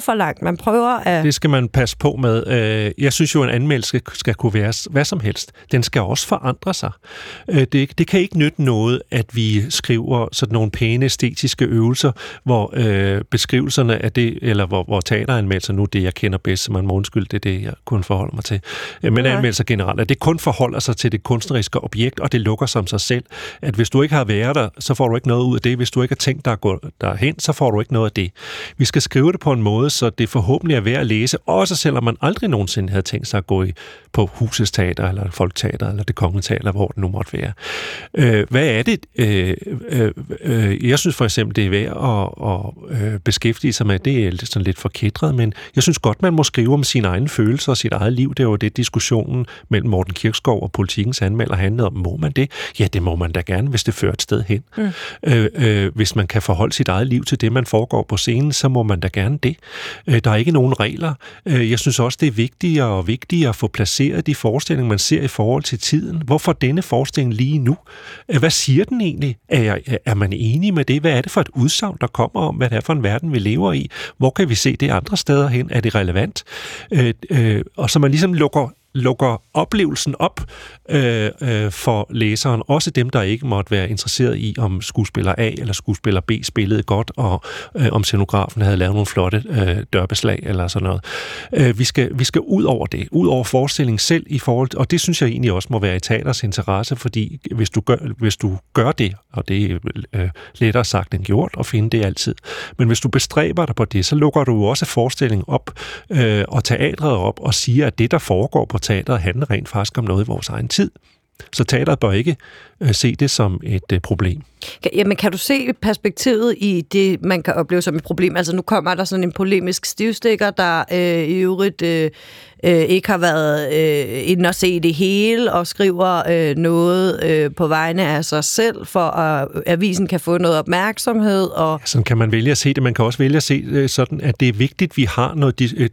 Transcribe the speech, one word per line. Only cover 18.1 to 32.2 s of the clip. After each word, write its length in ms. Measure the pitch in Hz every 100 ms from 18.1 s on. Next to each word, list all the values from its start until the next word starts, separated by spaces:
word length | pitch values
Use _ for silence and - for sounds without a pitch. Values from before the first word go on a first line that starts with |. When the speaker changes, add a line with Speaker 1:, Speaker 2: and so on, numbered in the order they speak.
| 95 104 110
Speaker 2:
mig 80 |
til. 160 | - 101 - - - -
Øh, 100 | 107
men 100 | 113
Speaker 1:
Nej. 100 | 131
Speaker 2:
anmeldelser 300 | 127 123 104
generelt, 360 | - 107 95 98
at 100 | 110
det 100 | 139
kun 200 | 156 165
forholder 400 | - - 123 110
sig 180 | - 117
til 140 | 120
det 120 | 101
kunstneriske 560 | - 120 - 127 101 -
objekt, 360 | - 104 117 -
og 120 | -
det 100 | 123
lukker 240 | 107 107 131
som 220 | 123 95
sig 140 | 107
selv. 220 | - 120 - - - -
At 120 | 147 104
hvis 140 | 117
du 120 | 135
ikke 140 | 151 151
har 80 |
været 320 | 113 104 117 143
der, 140 | 107 -
så 140 | -
får 140 | 135 127
du 80 | 117
ikke 120 | 127
noget 160 | 120 127
ud 100 | 123
af 60 |
det. 160 | 123 123
Hvis 140 | 120
du 100 | 127
ikke 100 | 123
har 40 | 127
tænkt 260 | - 131 131
dig 80 |
at 80 | 107
gå 180 | 104 95 - -
derhen, 380 | 98 98 127 165
så 140 | -
får 180 | 143 135
du 80 | 104
ikke 140 | 113
noget 120 | 120 110
af 20 |
det. 200 | - 90 - - - - -
Vi 80 | 135
skal 160 | -
skrive 300 | - 135 151
det 80 | 185
på 120 | 156
en 100 | 127
måde, 280 | 104 107 139
så 200 | - 120
det 200 | - 113
forhåbentlig 460 | 131 95 143 170 139
er 60 |
værd 180 | 101 131
at 80 | 131
læse, 300 | 107 123 -
også 380 | - 95 190 175
selvom 280 | 156 131
man 140 | 117 113